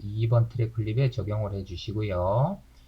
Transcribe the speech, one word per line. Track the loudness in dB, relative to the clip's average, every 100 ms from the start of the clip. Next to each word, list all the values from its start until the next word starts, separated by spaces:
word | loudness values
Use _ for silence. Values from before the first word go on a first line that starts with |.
이 | -4 0 4
번 | 4 4
트랙 | 0 -2
클립에 | -2 -2 2 0
적용을 | 0 -2 -2 -2
해주시고요. | -4 -6 -8 -6 -4 -2 0 2 4 2 -2 -12 -20